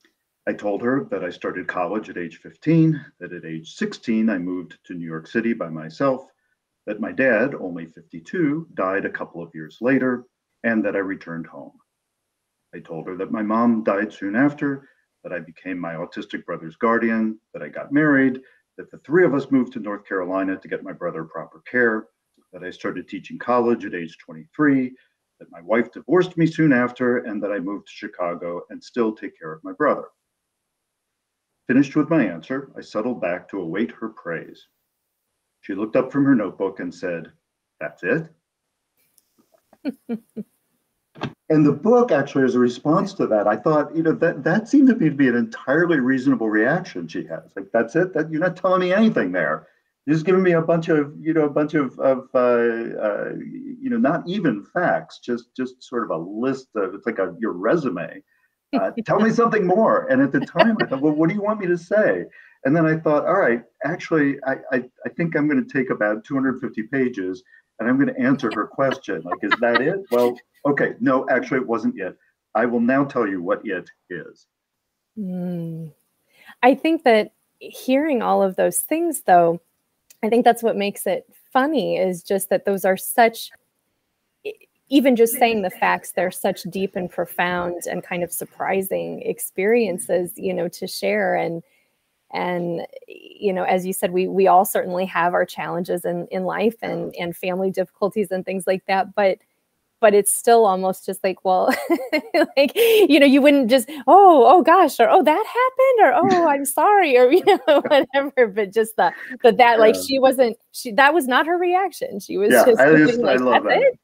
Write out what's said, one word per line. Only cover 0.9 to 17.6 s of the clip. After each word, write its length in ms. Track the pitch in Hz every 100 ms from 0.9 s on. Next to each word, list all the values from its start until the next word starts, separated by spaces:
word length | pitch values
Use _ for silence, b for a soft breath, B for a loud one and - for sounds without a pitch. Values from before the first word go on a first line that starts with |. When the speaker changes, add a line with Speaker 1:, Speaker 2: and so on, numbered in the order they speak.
| 135 -
Speaker 1:
that 120 | 95
I 60 | 90
started 380 | 87 98 87 87
college 420 | 92 87 110 -
at 80 | 90
age 200 | 85 -
fifteen, 640 | 82 - 156 165 160 143 - _
that 140 | -
at 120 | 87 80
age 300 | 80 80 -
sixteen 540 | 110 - - 110 110
I 100 | 95
moved 400 | 90 90 82 - -
to 100 | 90
New 100 | 85
York 220 | 80 80
City 260 | 117 113
by 160 | 110 85
myself, 560 | 80 80 - 139 127 - _ _ _ _ _ -
that 120 | 104
my 120 | 98
dad, 420 | 90 131 107 135
only 320 | - 92 85 82
fifty-two, 840 | - _ 85 80 190 151 151 165
died 320 | - 95 98 98
a 40 |
couple 340 | - 85 85
of 100 | 85
years 240 | 80 78 -
later, 440 | 120 135 127 123 - _ _ _
and 200 | 117 113
that 120 | 101 98
I 40 |
returned 460 | 95 92 - 82 80
home. 280 | 73 62 _ _ _ _ _ _ _ _ _ _
I 60 | 87
told 280 | 80 82 87
her 100 | 90
that 140 | 95
my 120 | 107
mom 400 | 107 113 120 113
died 280 | 110 98 107
soon 240 | - 98 110
after, 540 | 143 143 143 139 b b b _
that 100 | 87
I 60 | 87
became 380 | 82 - 92 90
my 160 | 87
autistic 520 | 82 87 - 90 90 -
brother's 320 | 82 82 -
guardian, 600 | 113 117 117 113 110 110 _
that 80 | -